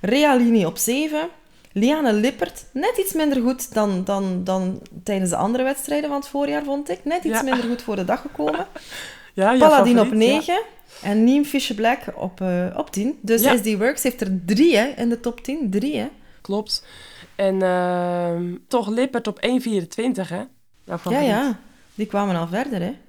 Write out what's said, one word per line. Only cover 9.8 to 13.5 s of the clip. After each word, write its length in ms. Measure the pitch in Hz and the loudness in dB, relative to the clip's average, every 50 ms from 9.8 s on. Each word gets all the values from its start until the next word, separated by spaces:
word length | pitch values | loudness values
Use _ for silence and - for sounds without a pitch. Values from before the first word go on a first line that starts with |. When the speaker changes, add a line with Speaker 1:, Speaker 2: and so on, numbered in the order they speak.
| - 240 240 240 | 6 6 6 6
Speaker 1:
op 60 | 214 240 | 4 4
Speaker 2:
favoriet, 200 | 214 220 220 240 | 4 4 4 4
ja. 40 | 277 | 4
Speaker 1:
negen 260 | 311 311 330 349 392 453 - - - - _ - - | 2 2 0 -2 -2 -2 -4 -12 -20 -20 _ -20 -10
en 220 | - - 202 214 220 | -6 -2 2 4 4
Niem 220 | 240 262 285 285 | 4 4 4 2
Fischer-Black 540 | 285 - 277 254 - 233 202 220 226 247 - - - - | 0 -2 -4 -4 -2 -4 -2 0 0 0 0 -4 -12 -10
op, 260 | - - 190 - - | -8 -8 -8 -8 -6
eh, 240 | 190 185 180 180 180 180 - - | -4 -2 -2 -2 -2 -2 -4 -6
op 120 | - - | -8 -6
tien. 260 | - 190 208 254 311 - | -4 -4 -2 -2 -4 -4
Dus 200 | - 202 226 233 | -2 0 2 4
Speaker 2:
Ja. 140 | 208 269 | 4 4